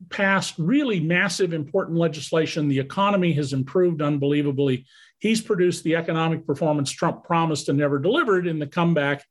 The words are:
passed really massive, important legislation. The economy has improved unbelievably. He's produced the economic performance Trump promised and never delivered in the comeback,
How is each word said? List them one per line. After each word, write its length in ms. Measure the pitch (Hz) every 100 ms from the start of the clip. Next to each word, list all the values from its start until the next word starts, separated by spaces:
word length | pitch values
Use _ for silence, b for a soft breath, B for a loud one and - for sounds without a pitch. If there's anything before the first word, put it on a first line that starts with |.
| -
passed 440 | - 196 196 - -
really 400 | 165 277 269 185
massive, 540 | 156 180 196 - 180
important 460 | 160 135 196 165 165
legislation. 680 | 165 147 - 165 151 165 147
The 100 | 135
economy 540 | 135 190 202 202 175
has 180 | 143 139
improved 500 | 135 131 190 180 151
unbelievably. 840 | 147 147 143 147 143 139 139 127 - b b b
He's 220 | 214 220
produced 440 | - 196 180 175
the 120 | 160 165
economic 500 | 165 165 165 160 -
performance 440 | 135 165 147 139
Trump 320 | - 165 -
promised 440 | - 170 165 143 -
and 100 | 143
never 200 | 143 139
delivered 480 | 165 302 262 185 175
in 120 | 156
the 80 | 143
comeback, 580 | 180 170 160 143 143 -